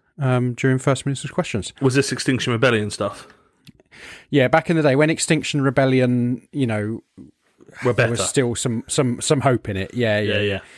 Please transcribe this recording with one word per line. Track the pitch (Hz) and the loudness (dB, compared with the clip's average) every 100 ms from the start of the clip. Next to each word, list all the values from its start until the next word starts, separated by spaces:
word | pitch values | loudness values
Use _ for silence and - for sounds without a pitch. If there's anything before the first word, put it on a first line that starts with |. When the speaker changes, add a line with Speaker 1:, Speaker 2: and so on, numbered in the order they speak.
| _ - | _ -4
Speaker 1:
um, | 135 127 123 | 0 2 0
during | 117 135 131 | 0 0 2
First | 143 131 | 2 0
Minister's | 143 135 147 | -2 -6 -6
Questions. | - 175 110 - - | -6 -4 -6 -8 -2
Speaker 2:
Was | 135 | 0
this | 131 135 | 2 0
Extinction | 123 - 127 - | -2 -2 -2 0
Rebellion | 113 127 113 104 | 0 2 2 0
stuff? | - 101 - - - _ _ - - _ - - - - | -4 -6 -6 -16 -20 _ _ -20 -20 _ -20 -20 -20 -2
Speaker 1:
Yeah, | 143 123 | 2 4
back | 160 160 | 2 2
in | 165 | 2
the | |
day, | 147 135 | 4 4
when | 151 | 2
Extinction | 165 - 156 - 147 | 0 0 -2 0 -2
Rebellion, | 135 131 135 131 127 123 120 123 - | 0 2 2 4 2 2 0 -2 -6
you | 147 123 | -4 -2
know, | 107 104 113 - - - _ _ _ - - | -2 -4 -8 -12 -20 -20 _ _ _ -20 -4
Speaker 2:
Were | 127 | 0
Speaker 1:
there | 117 123 | 2 0
was | 117 | 0
Speaker 2:
better. | 92 | 0
Speaker 1:
still | - 123 | 0 0
some, | 113 131 113 - | 0 -2 -4 -2
some, | - 127 117 | 0 0 -2
some | - 147 | 0 2
hope | 135 120 - | 2 0 0
in | 98 | -6
it. | 98 | -6
Yeah, | 120 113 104 | -2 0 2
yeah. | 104 | 0
Speaker 2:
Yeah, | 104 | 0
yeah. | 104 95 - | -2 -4 -8